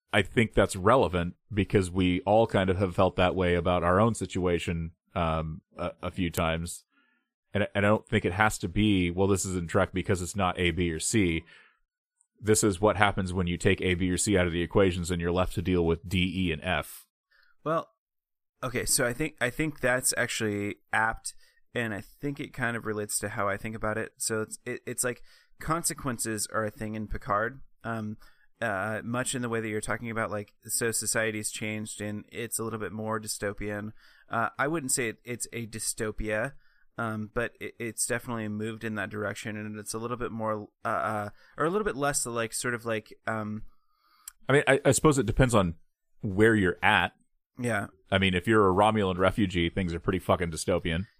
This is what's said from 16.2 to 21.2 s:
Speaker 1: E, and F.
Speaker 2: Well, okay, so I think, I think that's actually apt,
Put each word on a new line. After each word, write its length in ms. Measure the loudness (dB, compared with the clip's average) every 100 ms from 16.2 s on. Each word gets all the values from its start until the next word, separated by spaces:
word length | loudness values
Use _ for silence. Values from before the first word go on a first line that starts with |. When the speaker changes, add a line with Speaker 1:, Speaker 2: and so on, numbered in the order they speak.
| 0 0 -2
Speaker 1:
E, 40 |
and 100 | -2
F. 420 | -2 -4 -4 -12 -20 _ _ _ _ _
Speaker 2:
Well, 280 | -6 -4 -6 _ _ _ _ _ _ _
okay, 240 | -6 -4 0
so 200 | 2 0
I 60 |
think, 240 | -2 -6 -4
I 100 | -4
think 300 | -2 -4 -2
that's 320 | 0 0 0 0
actually 600 | -2 -2 -2 -2 -4 -8 _
apt, 420 | 0 0 -2